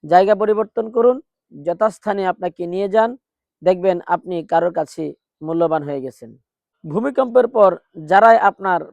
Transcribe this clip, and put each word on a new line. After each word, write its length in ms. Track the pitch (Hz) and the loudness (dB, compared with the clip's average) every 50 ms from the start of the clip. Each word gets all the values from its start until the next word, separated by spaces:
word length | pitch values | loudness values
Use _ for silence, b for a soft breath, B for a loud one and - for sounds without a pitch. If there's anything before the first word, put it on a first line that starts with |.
| - | 0
জায়গা 300 | 151 165 180 196 196 214 | 2 2 2 2 2 0
পরিবর্তন 500 | 190 214 214 214 208 220 208 _ - 226 226 | 0 0 -2 -2 -2 -4 -6 _ -8 -8 -4
করুন, 260 | 226 233 233 247 254 269 - _ _ _ _ _ | -2 0 0 2 0 0 -8 _ _ _ _ _
যথাস্থানে 720 | - 143 143 165 170 175 214 214 190 - _ 214 202 196 190 | -20 -10 -8 -8 -4 -2 -2 -2 -2 -6 _ -6 -6 -4 -2
আপনাকে 360 | 185 175 _ 190 180 170 - 175 | -4 -4 _ -6 -10 -8 -8 -10
নিয়ে 200 | 170 175 190 202 196 | -8 -6 -6 -6 -2
যান, 200 | 185 220 220 233 247 269 _ _ _ _ _ _ _ _ | 0 0 0 0 -4 -10 _ _ _ _ _ _ _ _
দেখবেন 360 | - 180 190 180 175 190 180 175 165 | 0 0 0 2 0 0 0 0 -2
আপনি 280 | - 170 170 - 180 185 170 156 - | -4 -4 -4 -4 -8 -8 -8 -6 0
কারোর 220 | 175 165 170 175 170 | 0 0 0 0 -2
কাছে 300 | 165 156 - - - 160 147 - _ _ _ _ _ | -4 -6 -6 -8 -10 -10 -10 -10 _ _ _ _ _
মূল্যবান 400 | 156 156 165 170 170 160 160 156 143 | -8 -6 -2 0 0 0 0 -2 -4
হয়ে 200 | 143 143 139 127 | -6 -8 -8 -8
গেছেন। 240 | 131 120 _ 127 113 113 127 _ _ _ _ _ _ _ _ - | -10 -14 _ -20 -20 -20 _ _ _ _ _ _ _ _ _ -14
ভূমিকম্পের 640 | 160 147 196 233 277 254 - 262 247 226 254 240 | -6 -6 -4 -4 -2 -2 -2 -4 2 2 2 2
পর 240 | 240 - 220 202 190 175 - _ _ _ 175 156 151 | 2 2 4 4 4 4 0 _ _ _ -18 -4 2
যারাই 280 | 180 196 214 226 226 220 | 4 6 8 8 6 6
আপনার 400 | - 202 196 _ 190 190 180 170 151 - | 4 2 0 _ -2 -2 -2 -2 -2 -8